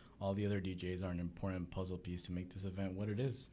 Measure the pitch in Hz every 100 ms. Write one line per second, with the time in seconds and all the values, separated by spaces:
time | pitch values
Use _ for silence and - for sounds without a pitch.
0 | - - 98 98 104 101 92 90 90 90
1 | 92 87 87 - 98 92 87 - 92 90
2 | 90 87 - 90 90 95 95 92 98 92
3 | 107 104 131 117 -